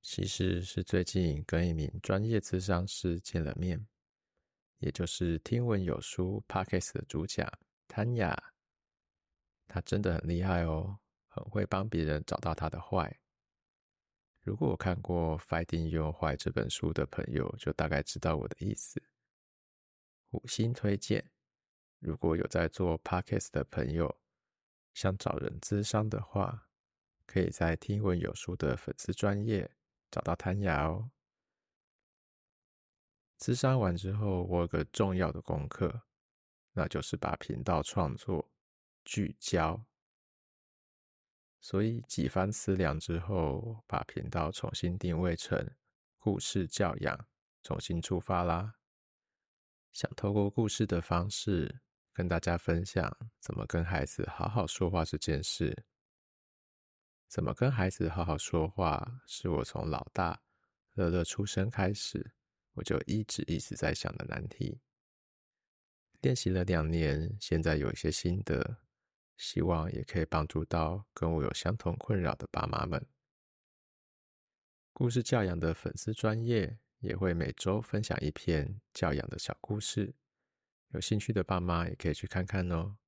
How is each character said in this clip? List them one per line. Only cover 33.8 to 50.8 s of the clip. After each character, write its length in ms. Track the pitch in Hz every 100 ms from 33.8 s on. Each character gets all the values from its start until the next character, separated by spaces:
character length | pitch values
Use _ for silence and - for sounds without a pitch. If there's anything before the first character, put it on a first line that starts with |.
| 98 87
之 160 | 95
后， 300 | 104 104 92 90
我 160 | 87
有 60 | 87
个 160 | 82 78
重 300 | - 98 92
要 160 | 90
的 80 | -
功 280 | - 135 139
课， 340 | - 185 117 _ _ _ _ _ _ _
那 160 | - -
就 120 | -
是 160 | 135 -
把 200 | - -
频 280 | - -
道 200 | - 82
创 340 | - - 80 60
作 340 | - 82 - _ _ _ _ _ -
聚 320 | - 101 -
焦。 460 | - 92 80 92 - _ _ _ _ _ _ _ _ _ _ _ _ _ _ _ _ _
所 200 | - 98
以 180 | 110 117 -
几 200 | - 67
番 240 | 92 95
思 240 | 104 - 95
量 240 | 85 78
之 200 | - 87
后， 640 | 87 95 80 - 113 113 _
把 180 | - -
频 220 | - -
道 200 | - -
重 220 | - -
新 240 | - 87 90
定 180 | 90 82
位 200 | 90 82
成 280 | - - - - _ _ _ _
故 220 | - 98
事 260 | - 101 85
教 300 | - 95 -
养， 260 | 71 - - _ _ _
重 180 | - -
新 220 | - 85
出 180 | - 90
发 220 | - 92
啦。 380 | 87 85 107 - _ _ _ _ _ _ _ _ _ _ _
想 200 | - - -
透 180 | 101
过 160 | 104 101
故 180 | 110 110
事 200 | -